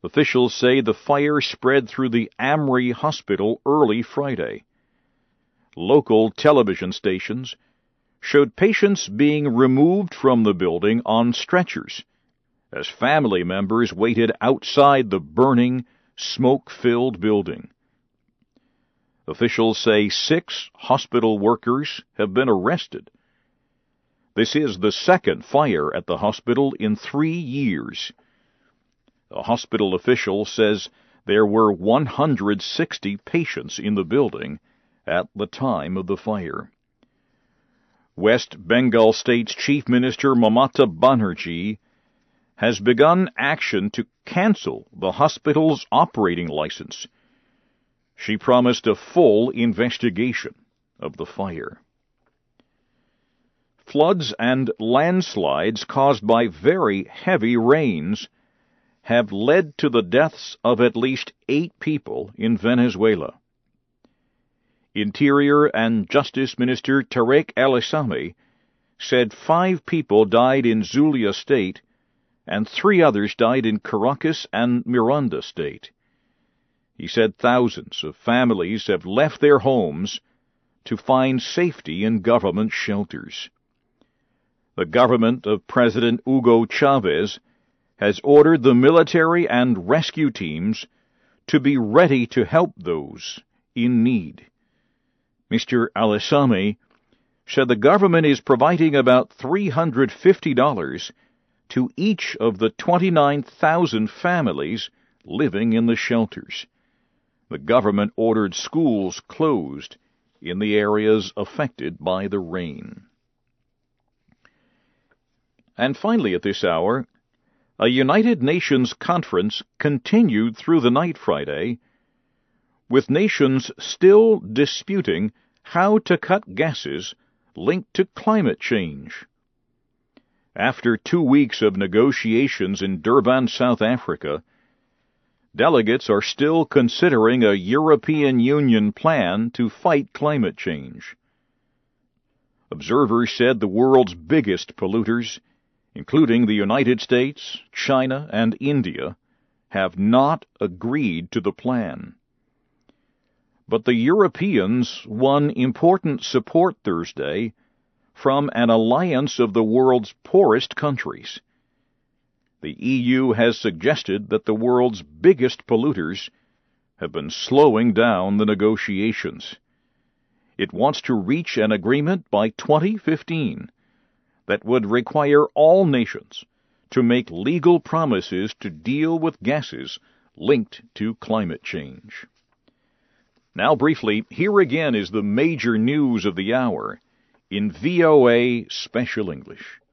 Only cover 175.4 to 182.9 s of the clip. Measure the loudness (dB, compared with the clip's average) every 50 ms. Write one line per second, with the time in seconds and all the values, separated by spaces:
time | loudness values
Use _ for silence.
175.4 | 4 2 _ 4 4 6 6 6 4 2 2 0 -2 -2 -6 -14 -16 _ -20 -20
176.4 | -20 _ _ _ _ _ _ _ _ _ 0 2 2 4 2 0 0 -4 -10 -6
177.4 | -4 -4 -4 0 4 4 4 4 2 -2 -4 -2 0 0 0 -2 -2 -4 -6 -4
178.4 | -4 -6 -8 _ -12 -14 -14 -10 -6 -6 -4 -2 -2 -2 -2 -2 -2 -4 -4 _
179.4 | -4 -4 -2 -2 -4 -8 -12 -14 -14 -14 -16 -18 _ _ _ _ _ _ _ -8
180.4 | 0 2 2 2 0 _ -12 -20 -20 _ _ -6 -6 -6 -6 _ -6 -4 -2 -2
181.4 | -2 -4 -6 -10 _ -12 -10 -10 -10 -12 -18 -20 _ -20 -20 -20 -20 _ _ _
182.4 | _ _ _ _ _ _ _ _ _ _